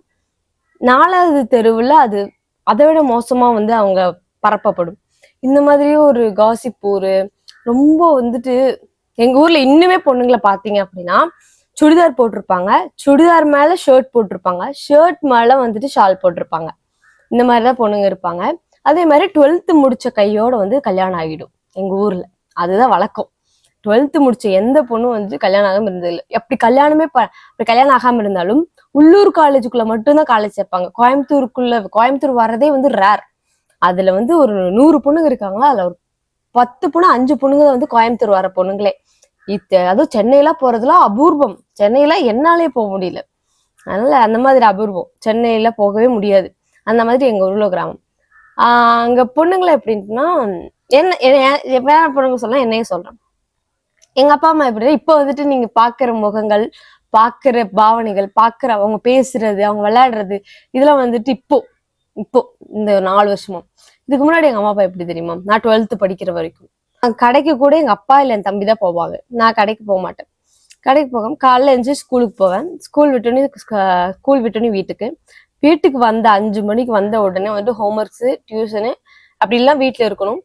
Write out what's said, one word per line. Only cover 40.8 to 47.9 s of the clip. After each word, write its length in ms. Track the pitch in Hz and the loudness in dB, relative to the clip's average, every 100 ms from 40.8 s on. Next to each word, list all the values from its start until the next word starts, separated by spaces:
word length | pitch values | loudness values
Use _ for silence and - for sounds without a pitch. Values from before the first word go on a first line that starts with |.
| 254 330 | 2 2
அபூர்வம். 520 | 247 208 311 294 254 180 _ | 2 2 2 2 -2 -4 _
சென்னையெல்லாம் 500 | - 208 254 294 381 | -2 0 2 2 2
என்னாலே 440 | 294 220 320 339 320 | 0 0 0 2 0
போக 180 | 254 208 | -2 -4
முடியல. 300 | 190 180 - - _ _ _ _ _ - | -4 -6 -8 -14 _ _ _ _ _ -10
அதனால 300 | 185 254 277 | -4 0 2
அந்த 200 | 220 226 | 2 2
மாதிரி 280 | 262 262 220 | 2 4 4
அபூர்வம், 440 | 190 214 185 - _ | 0 -4 -6 -12 _
சென்னையில 500 | 226 220 233 226 226 | -4 -2 0 0 -2
போகவே 360 | 226 202 208 247 | 0 -2 0 0
முடியாது. 400 | 233 202 196 180 - _ _ - | 0 0 0 0 -8 _ _ -4
அந்த 140 | 233 226 | -2 0
மாதிரி 200 | 247 262 | 0 0
எங்க 180 | 208 190 | 0 -2
ஊர்ல 240 | 202 208 | -2 -2
கிராமம். 320 | 175 165 | -4 -8